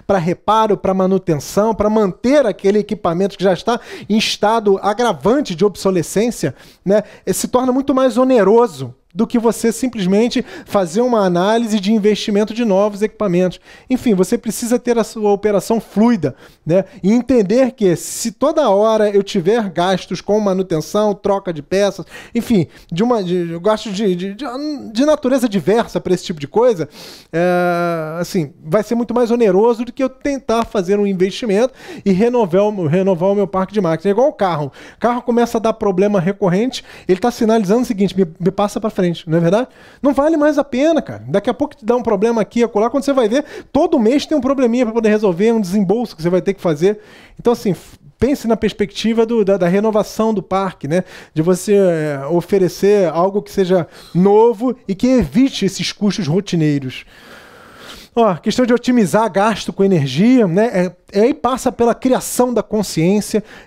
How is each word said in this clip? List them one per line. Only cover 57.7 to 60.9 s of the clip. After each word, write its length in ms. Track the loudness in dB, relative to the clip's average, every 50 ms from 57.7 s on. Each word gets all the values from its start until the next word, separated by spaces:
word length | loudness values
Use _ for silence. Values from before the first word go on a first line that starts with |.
| -20 -20 -20 -20 -20 -20 -20 -6 _
Ó, 200 | 2 2 2 0
questão 300 | 0 -4 -2 0 0 2
de 80 | 2 2
otimizar 560 | 0 2 2 2 2 2 2 2 0 0 0
gasto 440 | 0 0 0 0 0 -2 -6 -8 -2
com 100 | 0 2
energia, 640 | 2 2 2 0 0 0 2 4 4 4 4 4 2
né? 220 | 2 0 0 0 0
É, 220 | -2 -2 -2